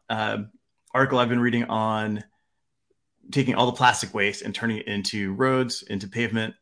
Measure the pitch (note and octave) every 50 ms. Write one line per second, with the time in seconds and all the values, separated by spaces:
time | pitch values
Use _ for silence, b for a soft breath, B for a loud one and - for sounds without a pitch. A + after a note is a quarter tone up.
0 | _ - A2+ A2 G#2+ G#2+ G#2+ G#2+ G#2 G#2+ _ _ _ _ _ _ _ _ - B2+
1 | C3+ C3 B2+ B2 A#2+ A#2 B2 A#2+ A#2+ B2 A2+ A#2+ A#2 - A2 A2 A2 A2 A2 G#2+
2 | G#2+ G#2+ G#2+ G#2 - _ _ _ _ _ _ _ _ _ _ _ _ _ _ _
3 | _ _ _ _ _ - - C#3 C3 B2 B2 A2 B2+ B2 A#2+ - B2+ B2 A#2+ -
4 | - G2 - G#2 G2 G#2 G2+ - - A2+ G2 - A#2 A#2 A2 G#2+ - - G#2 G2+
5 | F#2+ - - G#2 G2+ F#2+ G2 G#2 C3 C3 C3 C3 B2+ A#2+ - - - - G#2+ G2
6 | G2+ G2 G2 A2+ A#2+ G#2+ A2 A2+ A2 A2+ - _